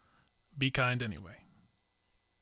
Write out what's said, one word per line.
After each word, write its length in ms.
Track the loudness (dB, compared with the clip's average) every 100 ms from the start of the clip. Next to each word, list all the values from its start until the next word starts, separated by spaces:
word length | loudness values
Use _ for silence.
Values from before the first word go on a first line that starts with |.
| _ _ _ _ _ -2
Be 140 | 0
kind 320 | 2 2 2
anyway. 360 | -2 -6 -10 -18 -20 -20 -20 _ _ _ _ _ _ _